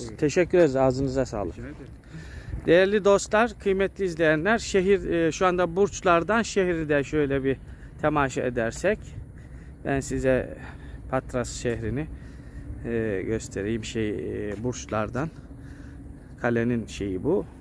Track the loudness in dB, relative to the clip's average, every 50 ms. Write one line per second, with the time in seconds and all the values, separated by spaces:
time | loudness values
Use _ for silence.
0 | -10 -10 -4 0 0 2 4 4 4 6 6 6 6 6 6 6 4 4 4 2
1 | 0 0 0 0 -2 -2 -2 -4 -4 -6 -6 -8 -12 -14 -14 -14 -16 -16 -16 -18
2 | -18 -16 -16 -14 -14 -14 -14 -14 -12 -10 -8 -2 2 6 6 8 8 6 4 4
3 | 6 6 6 6 4 2 2 2 2 2 0 -2 0 0 2 2 2 0 0 -2
4 | -2 -2 0 2 4 4 4 4 2 2 0 0 0 0 2 4 4 6 4 4
5 | 2 0 2 2 2 2 2 2 2 2 4 4 2 2 2 2 2 2 0 2
6 | 4 4 6 6 4 4 2 0 0 0 0 0 2 2 2 0 0 2 2 2
7 | 2 2 0 0 2 2 2 2 2 0 0 0 -4 -12 -16 -16 -16 -16 -6 -2
8 | 0 2 2 2 2 0 0 -2 -2 -2 0 0 0 -2 -2 0 0 0 0 -2
9 | -4 -10 -12 -12 -14 -14 -14 -16 -16 -16 -16 -16 -16 -16 -16 -8 -4 -2 -2 0
10 | -2 -2 -2 0 2 4 4 4 2 -2 -8 -12 -14 -14 -14 -14 -14 -14 -14 -14
11 | -8 -4 -4 -4 -2 -2 -2 -2 -2 -4 -4 -4 -2 -2 -2 -2 -2 -4 -4 -4
12 | -4 -6 -10 -14 -14 -16 -16 -16 -16 -16 -14 -12 -12 -12 -10 -10 -6 -4 -2 -2
13 | 0 0 -2 -2 -2 -2 -2 -4 -4 -6 -6 -4 -2 -2 -2 -4 -4 -4 -4 -2
14 | -2 -2 -2 -4 -4 -6 -6 -6 -6 -6 -6 -4 -4 -4 -4 -6 -6 -4 -2 -2
15 | -2 -2 -2 -4 -4 -4 -6 -10 -16 -16 -16 -16 -16 -16 -16 -14 -16 -16 -14 -14
16 | -14 -16 -16 -16 -16 -18 -8 -4 0 0 2 2 2 2 0 0 -2 -4 -6 -6
17 | -4 -4 -4 -2 0 0 0 0 -2 -4 -10 -18